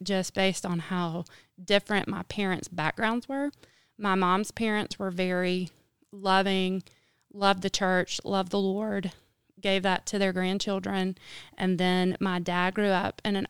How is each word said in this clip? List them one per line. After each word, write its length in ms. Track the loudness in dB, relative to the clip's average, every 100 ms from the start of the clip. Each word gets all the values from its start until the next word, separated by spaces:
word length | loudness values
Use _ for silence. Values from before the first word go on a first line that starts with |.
just 300 | -4 -2 -2
based 320 | 0 0 0 -2
on 140 | -4
how 440 | -2 -2 -2 -4 -8 -14 _ -14
different 460 | 2 2 2 -2 -2
my 140 | -6
parents' 440 | -6 -4 -2 -2 -4
backgrounds 640 | -4 -2 0 -2 -2 -4
were. 220 | -4 -4 -6 -18 _ _ -4
My 180 | 0 2
mom's 360 | 4 2 0
parents 480 | -2 0 0 -2 -4
were 120 | -4
very 580 | -2 0 0 0 0 -4 -8 _ _ _
loving, 720 | -4 2 4 4 2 2 -2 -6 _ _ _ _
loved 300 | 0 2 2
the 80 | 0
church, 500 | 0 2 2 0 -4 -2
loved 260 | -2 0
the 80 | 0
Lord, 540 | 0 0 -2 -2 -4 -8 _ _ _ -6
gave 200 | 0 2
that 220 | 2 0 -2
to 120 | 0
their 140 | 0
grandchildren. 840 | 2 0 0 -2 -2 -2 -2 -2 -4 -12 -18 -16 -4
And 200 | 0 2
then 400 | 2 4 2 2
my 200 | 0 0
dad 340 | 0 0 2
grew 160 | 2 2
up 320 | 2 0 -2
in 140 | -2 -2
an 100 | -2